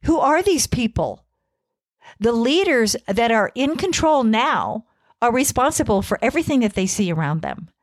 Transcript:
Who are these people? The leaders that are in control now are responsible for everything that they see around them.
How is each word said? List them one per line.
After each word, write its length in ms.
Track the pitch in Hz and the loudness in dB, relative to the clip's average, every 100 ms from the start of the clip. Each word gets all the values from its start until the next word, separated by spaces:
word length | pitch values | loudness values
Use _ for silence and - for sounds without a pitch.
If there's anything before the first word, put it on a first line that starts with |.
Who 160 | - 320 | 0 2
are 240 | 262 311 | 2 2
these 240 | 381 330 - | 2 0 0
people? 560 | - 226 - 147 95 _ _ _ _ _ _ _ _ - - | -2 -2 -2 -4 -6 _ _ _ _ _ _ _ _ -20 -4
The 120 | 214 | -2
leaders 640 | 233 233 311 392 262 220 180 - | 0 2 2 2 2 0 -2 -4
that 240 | 196 233 | -2 2
are 200 | 226 196 - | 2 0 -2
in 220 | 277 320 | -2 -2
control 460 | 392 330 320 302 | -2 0 2 2
now 640 | 233 220 269 233 104 220 - _ _ _ | 2 2 0 0 -4 -8 -12 _ _ _
are 120 | 240 | 0
responsible 680 | 240 269 - 262 - 302 202 | 2 0 0 0 0 0 0
for 160 | 196 - | 0 -2
everything 380 | 233 311 330 285 | -2 -2 0 0
that 160 | 220 196 | 0 0
they 100 | 190 | -4
see 260 | - 196 | -2 -2
around 300 | 160 151 156 | 0 -2 -2
them. 280 | - - - _ | -4 -10 -14 _